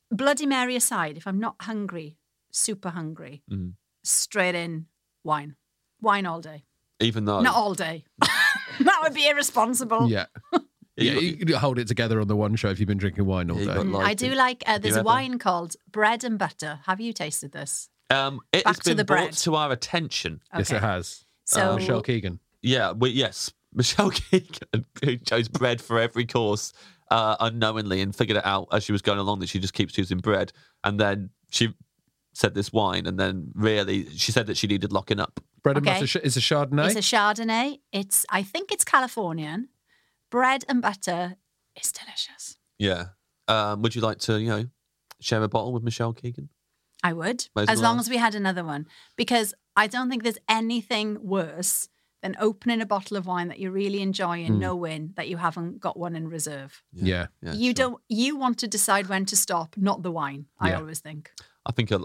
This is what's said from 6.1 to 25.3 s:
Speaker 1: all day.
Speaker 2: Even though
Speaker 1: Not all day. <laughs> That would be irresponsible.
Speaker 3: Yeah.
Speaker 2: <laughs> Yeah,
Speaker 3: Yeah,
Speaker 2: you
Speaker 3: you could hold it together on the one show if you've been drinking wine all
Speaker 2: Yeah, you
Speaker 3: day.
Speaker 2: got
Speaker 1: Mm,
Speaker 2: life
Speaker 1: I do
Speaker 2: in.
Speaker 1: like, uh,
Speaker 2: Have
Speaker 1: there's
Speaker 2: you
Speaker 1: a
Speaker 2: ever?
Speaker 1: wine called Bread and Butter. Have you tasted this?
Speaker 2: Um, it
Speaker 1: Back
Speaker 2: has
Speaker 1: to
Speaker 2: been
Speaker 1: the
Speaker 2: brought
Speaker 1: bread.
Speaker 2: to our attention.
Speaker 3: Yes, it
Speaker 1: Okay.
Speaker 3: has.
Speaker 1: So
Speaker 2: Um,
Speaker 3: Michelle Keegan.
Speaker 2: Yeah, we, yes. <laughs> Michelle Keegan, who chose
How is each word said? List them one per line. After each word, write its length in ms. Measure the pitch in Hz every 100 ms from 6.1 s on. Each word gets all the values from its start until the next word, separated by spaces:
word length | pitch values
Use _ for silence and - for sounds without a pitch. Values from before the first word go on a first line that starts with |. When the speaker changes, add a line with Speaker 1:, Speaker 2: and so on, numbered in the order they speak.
| 202 190
Speaker 1:
all 160 | 165
day. 240 | 156 156 - _ _ -
Speaker 2:
Even 240 | 113 113
though 160 | 104 101
Speaker 1:
Not 140 | - 190
all 180 | 208
day. 300 | 175 160 160 - -
<laughs> 580 | - - - - - -
That 200 | 269 381
would 100 | 311
be 160 | 294 294
irresponsible. 800 | 285 285 - 226 247 247 220 120
Speaker 3:
Yeah. 160 | 104 92 - -
Speaker 2:
<laughs> 140 | 349 - _ _ -
Yeah, 160 | 120
Speaker 3:
Yeah, 60 | 117
Speaker 2:
you 60 | 170 160
Speaker 3:
you 60 | 165
could 100 | 147
hold 240 | 143 123
it 80 | 113
together 320 | 117 113 110
on 80 | 104
the 80 | 104
one 200 | 104 110
show 100 | 104
if 80 | 92
you've 80 | 101
been 100 | 101
drinking 280 | 98 90 98
wine 240 | 95 87
all 60 | 85
Speaker 2:
Yeah, 60 |
you 40 | 80
Speaker 3:
day. 40 | 92
Speaker 2:
got 100 | 98
Speaker 1:
Mm, 80 |
Speaker 2:
life 120 | 95 139
Speaker 1:
I 60 |
do 180 | 208 254
Speaker 2:
in. 40 | 269
Speaker 1:
like, 240 | 254 247 -
uh, 60 |
Speaker 2:
Have 80 | 214
Speaker 1:
there's 140 | 196 185
Speaker 2:
you 20 |
Speaker 1:
a 20 |
Speaker 2:
ever? 60 | 202
Speaker 1:
wine 320 | 240 262 247
called 360 | 214 180 170 - _
Bread 340 | 208 214 226 247
and 120 | 220
Butter. 440 | 175 - 156 147 165
Have 140 | 185
you 140 | 233
tasted 400 | 226 151 - 143
this? 360 | 147 139 - - _ -
Speaker 2:
Um, 320 | 135 139 139 -
it 140 | - -
Speaker 1:
Back 100 | -
Speaker 2:
has 40 |
Speaker 1:
to 60 | -
Speaker 2:
been 80 | 214
Speaker 1:
the 80 | 202
Speaker 2:
brought 160 | 185
Speaker 1:
bread. 120 | 170 160
Speaker 2:
to 200 | - 156
our 160 | 147
attention. 720 | 123 - 175 160 - - 78 - -
Speaker 3:
Yes, 140 | -
it 60 | 113
Speaker 1:
Okay. 100 | 101
Speaker 3:
has. 380 | 92 85 - _ _ -
Speaker 1:
So 260 | - 196
Speaker 2:
Um, 40 | 104
Speaker 3:
Michelle 240 | 101 117
Keegan. 380 | 110 117 95 87 _ _
Speaker 2:
Yeah, 300 | 113 127 98
we, 180 | 98 127
yes. 420 | 123 117 - - -
<laughs> 100 | _
Michelle 380 | - 123 - 196
Keegan, 720 | - - 185 185 - - 123 120 -
who 120 | 143 123
chose 300 | -